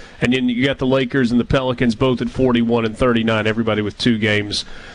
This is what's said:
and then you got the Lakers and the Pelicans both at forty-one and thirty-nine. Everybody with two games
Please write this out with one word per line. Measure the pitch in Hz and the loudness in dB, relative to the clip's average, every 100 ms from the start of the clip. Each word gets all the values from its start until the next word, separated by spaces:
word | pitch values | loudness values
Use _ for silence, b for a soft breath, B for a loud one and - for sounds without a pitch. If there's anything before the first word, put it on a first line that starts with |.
| B B | B B
and | 127 | 0
then | 127 123 | 0 0
you | 120 135 | 0 0
got | 135 | 0
the | 131 | 0
Lakers | 131 127 143 120 | 0 2 0 2
and | 120 | 2
the | 113 | 2
Pelicans | 139 131 123 123 107 | 0 0 0 0 2
both | 131 123 | 0 0
at | 120 | -2
forty-one | - 131 120 117 117 113 | 0 2 2 2 0 -2
and | 107 | 0
thirty-nine. | 127 117 113 110 104 | 0 2 2 0 0
Everybody | 110 110 104 | 0 0 -2
with | 104 - | -2 -2
two | 123 110 | 0 2
games | 107 104 104 95 B B B | 2 0 -2 -6 B B B